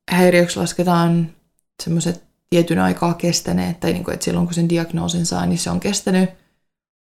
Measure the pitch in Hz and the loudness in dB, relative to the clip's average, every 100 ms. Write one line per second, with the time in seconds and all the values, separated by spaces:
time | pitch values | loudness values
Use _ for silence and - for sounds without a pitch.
0 | - 180 180 175 175 196 175 - 175 170 | -2 4 6 6 2 0 -4 -2 0 2
1 | 170 170 165 - _ _ _ - - 165 | 4 2 0 -8 _ _ _ -14 -4 -2
2 | 160 170 _ _ _ 170 170 175 185 180 | -2 -6 _ _ _ 2 2 2 0 0
3 | 170 170 175 170 - 180 180 170 175 175 | -2 0 -2 -2 -2 -2 -2 -2 -2 -2
4 | - 175 - 175 170 170 170 170 165 165 | -4 -6 -4 -2 -2 0 0 0 -2 -4
5 | 175 170 170 170 175 170 175 175 196 196 | -2 -2 -2 -2 -2 -2 -2 -4 -2 -4
6 | - 185 185 - _ _ _ _ _ _ | 0 0 0 -4 _ _ _ _ _ _